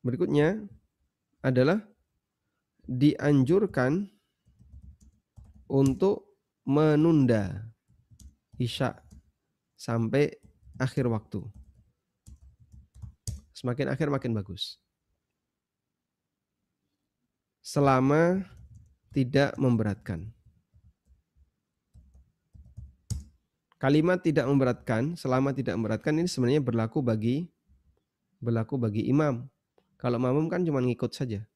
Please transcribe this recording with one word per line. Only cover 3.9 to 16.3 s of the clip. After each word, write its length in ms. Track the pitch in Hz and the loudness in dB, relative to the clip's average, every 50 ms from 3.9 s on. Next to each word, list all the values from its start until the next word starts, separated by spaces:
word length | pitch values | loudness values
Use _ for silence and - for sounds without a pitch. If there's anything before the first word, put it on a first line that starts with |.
| 147 185 208 196 _ _ _ _ _ _ _ _ _ _ - _ - - - - - _ - - _ _ _ _ _ - - - - - - | 0 -2 -4 -6 _ _ _ _ _ _ _ _ _ _ -20 _ -20 -20 -20 -20 -20 _ -20 -20 _ _ _ _ _ -20 -20 -20 -20 -20 -10
untuk 640 | _ - 135 139 139 131 - 185 196 208 - - _ _ _ _ _ _ _ | _ 2 2 4 4 2 2 2 0 0 -2 -6 _ _ _ _ _ _ _
menunda 1040 | _ - 139 147 156 156 151 147 156 170 170 151 135 120 117 110 101 92 95 98 110 113 - _ _ _ _ _ _ _ - _ - - _ _ _ _ - - | _ 0 2 4 4 4 4 4 4 4 4 4 4 4 4 2 0 -2 -6 -10 -12 -16 -18 _ _ _ _ _ _ _ -20 _ -20 -20 _ _ _ _ -8 -6
Isya 400 | 127 117 - - 135 123 - - _ - - - _ _ _ _ _ _ _ _ _ _ _ | -6 -6 -4 -4 -4 -4 -4 -8 _ -20 -20 -20 _ _ _ _ _ _ _ _ _ _ _
sampai 580 | _ - - 117 113 113 113 - 135 147 - - - _ - _ _ _ - - - | _ -8 -4 -2 -2 -2 0 2 2 0 0 -2 -12 _ -20 _ _ _ -20 -6 -4
akhir 240 | 131 127 - - 131 | -4 -2 -2 -2 0
waktu. 400 | 120 113 107 - _ - 98 - - - - - - _ _ _ _ _ _ _ _ _ _ _ - - _ - - _ _ - _ - - - _ _ - - - - _ _ - - - - _ _ | 0 -2 -2 -6 _ -10 -10 -10 -10 -18 -20 -20 -20 _ _ _ _ _ _ _ _ _ _ _ -20 -20 _ -20 -20 _ _ -20 _ -20 -20 -20 _ _ -20 -20 -20 -20 _ _ -12 -12 -12 -14 _ _
Semakin 380 | - - 127 123 135 139 131 131 | -10 -6 -6 -4 -4 -4 -4 -2
akhir 160 | 131 160 147 | -4 -2 -2
makin 240 | 139 131 - 127 113 | -4 -4 -4 -4 -4
bagus. 480 | 107 95 - 90 90 - - - _ _ _ _ _ _ _ _ _ _ _ _ _ _ _ _ _ _ _ _ _ _ _ _ _ _ _ _ _ _ _ | -4 -6 -8 -10 -12 -12 -12 -14 _ _ _ _ _ _ _ _ _ _ _ _ _ _ _ _ _ _ _ _ _ _ _ _ _ _ _ _ _ _ _